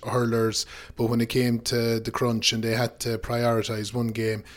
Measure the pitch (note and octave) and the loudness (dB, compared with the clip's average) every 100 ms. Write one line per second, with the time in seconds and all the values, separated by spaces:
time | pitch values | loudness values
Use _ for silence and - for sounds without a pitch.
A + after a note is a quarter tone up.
0 | - A#2 A#2+ A2+ A2+ G#2 - - - - | 0 0 2 2 2 0 -6 -10 -18 -2
1 | A#2 A#2 A#2 C3 B2 A#2 A#2 A#2+ A#2 A2+ | 0 2 2 2 2 2 0 0 2 0
2 | A#2 A#2 B2 A2+ - A#2 A2+ A2+ A#2+ - | -2 0 0 2 0 0 0 0 -2 -2
3 | A#2+ A2+ - A#2+ A#2+ A#2 G#2+ A2 G2+ A#2+ | -4 -4 -2 0 2 2 0 -4 -4 -2
4 | A#2 A2 A2 G#2+ - | -2 -2 -2 -2 -8